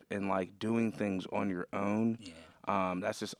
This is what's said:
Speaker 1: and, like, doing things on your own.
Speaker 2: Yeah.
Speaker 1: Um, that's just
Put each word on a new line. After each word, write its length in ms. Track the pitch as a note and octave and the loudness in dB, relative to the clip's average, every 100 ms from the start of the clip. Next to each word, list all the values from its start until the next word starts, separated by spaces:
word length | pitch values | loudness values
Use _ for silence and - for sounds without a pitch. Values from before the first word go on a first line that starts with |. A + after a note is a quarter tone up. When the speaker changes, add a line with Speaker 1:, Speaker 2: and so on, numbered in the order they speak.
| - | -2
Speaker 1:
and, 160 | G2+ G2 | -2 0
like, 320 | F#2+ F2+ G2+ | 0 0 -2
doing 320 | A2 A#2 A2+ | 0 2 2
things 340 | - G#2 F#2 F2+ | 2 0 0 -2
on 180 | G#2 G2+ | 0 0
your 180 | F2+ - | 0 -2
own. 460 | G2+ G2+ G#2+ A#2 A#2 | 0 2 2 2 0
Speaker 2:
Yeah. 140 | - - - - - | -6 -18 -20 -8 0
Speaker 1:
Um, 340 | G2+ F#2 F2+ | 2 2 0
that's 200 | G#2 G#2+ | -2 -2
just 160 | G#2+ | -4